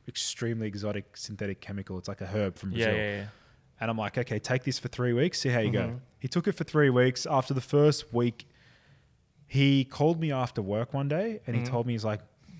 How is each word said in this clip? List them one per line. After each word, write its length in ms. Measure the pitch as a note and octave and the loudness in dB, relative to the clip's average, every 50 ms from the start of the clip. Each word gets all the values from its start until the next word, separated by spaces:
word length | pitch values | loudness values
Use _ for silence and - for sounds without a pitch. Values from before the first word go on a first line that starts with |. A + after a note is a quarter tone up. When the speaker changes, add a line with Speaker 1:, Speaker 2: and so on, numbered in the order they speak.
| - | -16
Speaker 1:
extremely 640 | - - - - - - - A#2+ A#2 A2+ A2+ A2 | -10 -8 -6 -4 -6 -4 -4 -4 -4 -2 -2 -4
exotic 480 | G#2+ G2+ G2+ G#2 G#2 G2+ G2+ G2 _ - | -6 -6 -4 -4 -4 -4 -4 -6 _ -14
synthetic 460 | - - - G#2+ - G#2 G2 G2 - | -12 -12 -10 -8 -6 -6 -6 -6 -8
chemical. 360 | - - G2+ G2 F#2+ - F#2+ | -10 -10 -8 -8 -8 -8 -8
It's 100 | F#2 - - | -8 -8 -8
like 100 | G2 - | -10 -8
a 40 | G2 | -8
herb 300 | F#2 G2+ G#2+ G2+ F#2+ F2+ | -4 -2 -2 -2 -2 -4
from 140 | - - G2 | -6 -6 -4
Speaker 2:
Yeah, 140 | G2+ A2+ A2+ | -2 0 2
Speaker 1:
Brazil." 80 | A2 G#2+ G#2+ | 2 2 0
Speaker 2:
yeah, 140 | G#2+ G#2 G2+ G2+ | 0 -2 -4 -4
yeah. 60 | G2+ G#2+ - - _ _ _ _ _ _ _ - | -6 -10 -12 -18 _ _ _ _ _ _ _ -6
Speaker 1:
And 100 | A2+ A2+ | -4 -2
I'm 60 | A2+ | -2
like, 200 | A2 G#2 G2+ - | -2 -2 -2 -2
"Okay, 220 | B2+ A#2+ - A2+ G#2 | -2 -2 -2 -2 -4
take 240 | - - B2+ B2+ - | -2 0 0 0 0
this 140 | C#3 B2 - | -2 -4 -4
for 100 | - A#2+ | -6 -6
three 240 | - - B2 B2 A#2+ | -4 -2 0 2 2
weeks. 260 | A#2+ D#3 F3+ - - | 2 2 2 0 -2
See 100 | - C3+ | 0 0
how 100 | B2 A#2 | 2 2
you 100 | G#2+ - | 2 2
go." 160 | G#2+ G2 F#2 | 2 2 0
Speaker 2:
Mm-hmm. 100 | A#2 A#2+ C3 - _ _ - | -2 -4 -8 -12 _ _ -10
Speaker 1:
He 80 | - | -6
took 180 | - - F3 - | -2 -2 0 0
it 60 | G3+ - | 0 -2
for 120 | - D#3+ | -2 -4
three 240 | - - D3+ D3 C3+ | 0 4 4 6 6
weeks. 360 | B2 B2 B2+ B2+ B2+ - - | 6 6 6 4 4 0 -2
After 280 | - D3+ C3 B2+ - C#3 | 0 2 2 2 2 -2
the 80 | C3 | -2
first 520 | - - C#3+ C#3+ D3 D3+ C#3+ - - - A#2 | -2 2 4 6 6 6 4 2 -2 -2 0
week, 340 | A#2+ A#2+ A#2+ - - - _ _ _ _ - _ _ _ _ - _ _ _ _ _ _ _ _ _ - | 2 2 2 0 -4 -14 _ _ _ _ -20 _ _ _ _ -20 _ _ _ _ _ _ _ _ _ -10
he 400 | - - C3+ C#3 C#3 C#3 C3+ B2+ | -2 0 2 4 6 4 4 2
called 340 | - - - C#3+ D#3+ E3+ D#3+ | 0 0 0 2 2 2 2
me 120 | E3 D3+ | 0 -2
after 300 | C#3 C3 B2 - - A#2 | 0 -2 -2 -2 -2 -4
work 320 | G2 F#2+ G#2 G#2+ B2 - - | -2 -2 -2 -2 -2 -2 -2
one 140 | C#3 C#3+ | -2 -2
day 320 | C#3 D3 F3 G#3+ A#3 G#3+ - - | 0 0 -2 -2 -4 -6 -8 -6
and 80 | - A#2 | -2 -2
he 60 | B2 | -2
Speaker 2:
Mm-hmm. 100 | A#2+ B2 | 0 0
Speaker 1:
told 160 | C3 A#2+ A#2+ | 0 0 0
me, 60 | B2 A#2 | 0 -2
he's 100 | A2 G#2+ | -2 -2
like, 160 | G#2+ G#2+ G#2 - - _ _ _ - - - | -2 -2 -4 -6 -12 _ _ _ -20 -20 -16